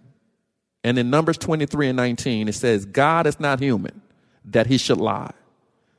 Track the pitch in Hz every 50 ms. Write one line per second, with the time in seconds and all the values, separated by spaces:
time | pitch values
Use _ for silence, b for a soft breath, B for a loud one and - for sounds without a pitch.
0 | - _ _ _ _ _ _ _ _ _ _ _ _ _ _ _ - 117 123 127
1 | 120 120 135 151 160 160 160 165 - - 160 156 147 139 - 156 147 131 127 127
2 | 123 123 120 117 - 139 120 107 107 107 104 - - 123 113 101 98 101 95 135
3 | 139 151 165 165 165 151 147 - 156 143 139 123 139 139 123 98 87 - - -
4 | - _ _ _ _ _ _ _ - - - 117 110 120 135 120 - - 131 87
5 | 98 110 101 - - - - _ _ _ _ _ _ _ _ _ _ _ _